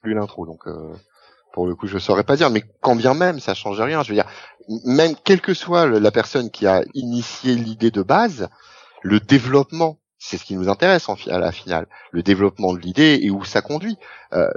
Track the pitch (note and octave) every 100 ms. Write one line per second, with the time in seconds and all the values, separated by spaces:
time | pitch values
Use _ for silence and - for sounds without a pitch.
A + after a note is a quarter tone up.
0 | A2 G#2+ G#2 - E2 E2 - D#2 D#2+ E2
1 | _ _ _ _ _ - F2+ E2+ G2+ F#2+
2 | - G2 G#2 C#3 D#3 A2 - - C3 A#2
3 | B2 D3 F3+ D3 - F#2+ G#2+ G2+ B2 D#3
4 | A#2 G#2 - - - _ - A2+ B2 C#3
5 | E3 D3 - F#3 - F3+ - F3 D#3 A2
6 | G#2 A2 G#2+ C3+ A2 - G2 F#2 - C#3
7 | B2 A#2+ A2+ - B2+ A#2+ A2+ A2+ A#2 G#2+
8 | F#2+ E3+ A#3 C3+ F2 - _ - - -
9 | F#2+ G#2 G2+ C3+ A#2 C#3 C3+ E3 E3 D3+
10 | _ _ - F2+ - F#2+ F#2 G2+ F3+ F3
11 | - F#2+ - F2+ F2 F2 - E2 E2+ -
12 | - E2+ F#2+ F#2+ G2+ - F#2 F2+ F2 G#2+
13 | D#3 C#3+ G2 G2 G2 G#2+ - D3+ G#3 G#3
14 | - - - F2 -